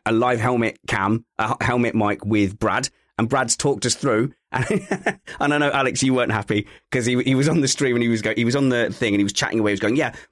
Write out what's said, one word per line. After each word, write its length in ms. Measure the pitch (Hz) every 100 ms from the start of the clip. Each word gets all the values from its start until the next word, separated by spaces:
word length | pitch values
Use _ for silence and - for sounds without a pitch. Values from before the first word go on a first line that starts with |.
| 107
a 60 |
live 280 | 113 123 120
helmet 380 | 117 123 113 - -
cam, 400 | 107 98 113 - -
a 120 | 110
h-, 60 | - -
helmet 280 | 123 120
mic 300 | 107 104 104
with 340 | 104 107 98 104
Brad, 300 | 107 98 156 - _ -
and 100 | 113
Brad's 280 | 139 120 -
talked 280 | 143 117
us 120 | 120 -
through. 360 | 135 110 135 -
<laughs> 40 | _
And, 640 | - 127 208 - 196 - - - -
and 120 | 143
I 40 | 147
know, 120 | 147
Alex, 320 | 139 131 -
you 120 | 135
weren't 180 | 127 120
happy 340 | 107 - 104 - - _
'cause 140 | 127
he, 160 | 120 123
he 100 | 131
was 120 | 131 143
on 140 | 165
the 80 | 135
stream 260 | - 139 120
and 60 |
he 60 | 117
was 140 | 113
go-, 100 | 107
he 100 | 110 117
was 100 | 139
on 140 | 135
the 200 | 120 117
thing 220 | - 117
and 80 | 101
he 40 |
was 80 | 101
chatting 240 | - - 113
away. 140 | 104
He 20 |
was 60 | 101
going, 160 | 107 135
"Yeah, 180 | 127 - -